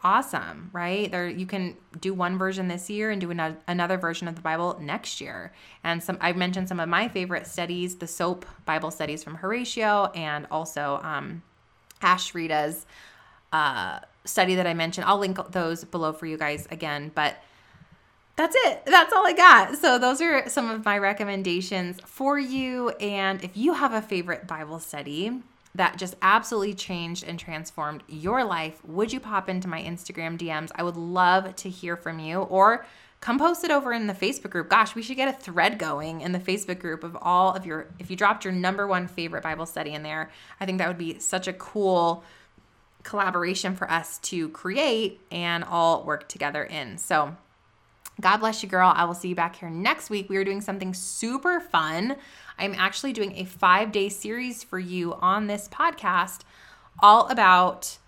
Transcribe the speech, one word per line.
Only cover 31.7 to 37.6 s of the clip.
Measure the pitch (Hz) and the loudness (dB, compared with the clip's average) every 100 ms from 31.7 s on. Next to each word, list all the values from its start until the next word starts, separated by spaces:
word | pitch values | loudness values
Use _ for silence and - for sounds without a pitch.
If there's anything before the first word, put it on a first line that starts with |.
| 185 175 170 | -10 -8 -8
from | 165 160 | -8 -8
you, | 156 175 | -6 -4
or | - 190 202 233 - - - _ | 0 6 8 6 -2 -20 -20 _
come | - 262 | -2 2
post | 330 339 | 2 2
it | 339 | 2
over | 285 262 | 2 2
in | 233 214 | -2 -2
the | |
Facebook | 190 196 277 196 | -2 -2 -2 -6
group. | 175 165 | -6 4
Gosh, | 208 214 226 | 4 4 0
we | |
should | 226 254 | -8 -2
get | 269 | -2
a | |
thread | 262 - 175 185 226 | -2 -4 2 2 2
going | 160 147 156 165 | -4 -4 -6 -8
in | 175 | -4
the | 180 | -4
Facebook | 185 202 196 180 | -2 -4 -4 -8
group | 170 160 | -6 -8
of | 170 165 | -10 -4
all | - 180 190 | 2 6 6
of | 190 | 2